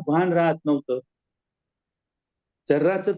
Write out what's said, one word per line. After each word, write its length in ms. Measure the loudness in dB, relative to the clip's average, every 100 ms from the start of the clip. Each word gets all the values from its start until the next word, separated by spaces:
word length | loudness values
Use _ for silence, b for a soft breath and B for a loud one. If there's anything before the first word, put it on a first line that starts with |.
| 0
भान 260 | 0 0
राहत 240 | 2 0 -2 -2
नव्हतं. 340 | -2 -2 -8 -8 _ _ _ _ _ _ _ _ _ _ _ _ _ _ _ 0
शरीराचं 420 | 2 2 0 -2